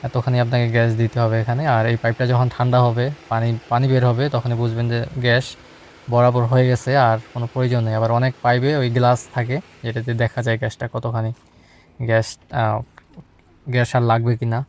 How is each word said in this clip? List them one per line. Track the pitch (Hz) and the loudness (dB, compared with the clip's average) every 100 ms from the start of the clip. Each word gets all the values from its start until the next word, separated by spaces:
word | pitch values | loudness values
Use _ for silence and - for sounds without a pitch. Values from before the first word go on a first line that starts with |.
এতখানি | 127 123 117 123 | -4 -4 0 0
আপনাকে | 120 123 120 | 2 0 0
গ্যাস | 117 117 | 2 2
দিতে | 113 117 123 | 2 0 0
হবে | 117 113 | 0 0
এখানে। | 110 120 151 | -2 -2 0
আর | 120 113 | 2 2
এই | 117 | 0
পাইপটা | 117 117 123 | -2 -2 0
যখন | 123 123 - | 2 0 0
ঠান্ডা | 123 123 | 0 4
হবে, | 123 117 127 147 - | 2 2 -2 -4 -4
পানি, | 113 117 113 - | -2 -2 -4 -2
পানি | 120 135 | 0 2
বের | 131 123 | 2 2
হবে, | 120 143 | 2 0
তখনই | 123 120 117 | -2 -2 -2
বুঝবেন | 120 113 120 | -2 -2 -2
যে | 117 117 - | -2 -4 -4
গ্যাস | 123 120 131 - - - - - - | 2 2 0 -14 -20 -20 -20 -20 -2
বরাবর | 120 123 123 | 2 4 2
হয়ে | 117 127 127 | 2 2 2
গেছে, | 123 - 139 | 0 0 2
আর | 123 113 - | 2 2 -4
কোনো | - 120 | -8 -6
প্রয়োজন | - 127 123 | -2 -2 0
নেই। | 110 | 0
আবার | 110 113 | 0 0
অনেক | 117 127 127 | 2 0 -2
পাইপে | 123 123 131 151 | 0 0 0 0
ওই | 123 | 0
গ্লাস | 117 123 123 - | 2 2 2 -2
থাকে, | - 117 131 - - | -6 -4 -4 -8 -12
যেটাতে | 120 117 117 | -8 -6 -4
দেখা | 117 117 - | -2 -2 -2
যায় | 120 113 | -2 -2
গ্যাসটা | 113 - 120 | -4 -6 -8
কতখানি, | 117 120 117 110 113 _ _ _ _ _ _ | -6 -4 -4 -4 -6 _ _ _ _ _ _
গ্যাস, | 113 113 110 - _ | 0 0 0 -8 _
আহ, | - 113 107 123 - _ - - _ _ _ - | -4 -2 -2 -6 -18 _ -20 -20 _ _ _ -4
গ্যাস | 123 123 127 | -2 0 0
আর | |
লাগবে | 117 113 117 117 | 2 2 0 -2
কি | 117 | -2
না | 113 | -4